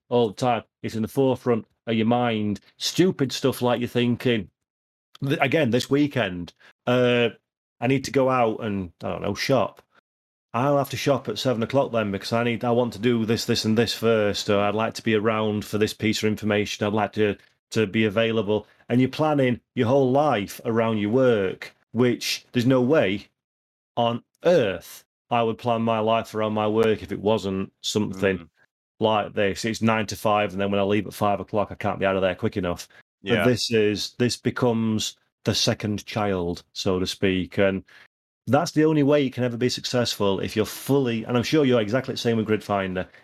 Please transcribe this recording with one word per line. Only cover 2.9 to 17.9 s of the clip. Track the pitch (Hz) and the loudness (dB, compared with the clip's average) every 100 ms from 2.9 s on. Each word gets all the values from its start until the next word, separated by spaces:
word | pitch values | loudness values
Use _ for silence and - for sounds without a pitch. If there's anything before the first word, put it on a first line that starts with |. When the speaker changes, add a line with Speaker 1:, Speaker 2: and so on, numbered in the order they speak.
| - 185 180 135 | 2 2 2 -2
Speaker 1:
stuff | - 135 117 | 0 -2 0
like | 123 117 | 0 0
you're | 120 | -2
thinking, | 123 120 117 127 113 87 _ _ _ _ _ _ - 139 | 0 0 0 0 0 -2 _ _ _ _ _ _ -10 -4
th-, | 139 | -2
again, | 139 160 135 | 0 2 2
this | 117 - | 0 0
weekend, | 139 147 131 104 90 87 - - _ - | 0 0 -2 -4 -4 -12 -16 -20 _ 0
uh, | 123 123 123 117 - _ _ _ - | 2 4 2 0 -2 _ _ _ -6
I | 123 | 0
need | 135 135 | 0 0
to | |
go | 127 131 | 0 2
out | 127 117 101 | 2 0 0
and, | 113 101 90 - | -4 -4 -6 -8
I | 104 | -8
don't | 85 | -6
know, | 85 | -4
shop. | 101 - 135 98 - _ _ _ _ _ _ _ | -4 0 2 0 -4 _ _ _ _ _ _ _
I'll | 117 135 143 | -2 0 0
have | 135 | -2
to | - | -2
shop | - 131 - | 0 0 0
at | 107 | -4
seven | 131 117 | -2 -2
o'clock | 113 131 135 | 0 0 0
then | 113 104 | 0 -2
because | 98 - | -4 -2
I | 117 | -2
need, | 120 113 | 0 -2
I | 123 | 0
want | 120 120 | 0 0
to | 98 | 0
do | 117 120 110 | 0 2 2
this, | 113 - | 0 0
this, | 113 110 | 0 2
and | 110 | 2
this | 113 | 2
first, | - 113 113 104 98 - | 0 2 2 2 -2 0
or | 101 | 0
I'd | 104 104 | 2 0
like | 113 - | -4 -4
to | |
be | - 107 | 0 0
around | 107 110 110 104 104 | 2 0 0 -2 -2
for | 107 | 0
this | 107 | 0
piece | - 110 107 | 0 -2 0
of | 110 | 0
information. | 104 104 104 101 - 104 | -2 0 0 0 -2 -2
I'd | |
like | 107 101 | 0 -2
to, | - 107 98 _ _ - | 0 0 -2 _ _ -8
to | 113 | -2
be | 107 | 0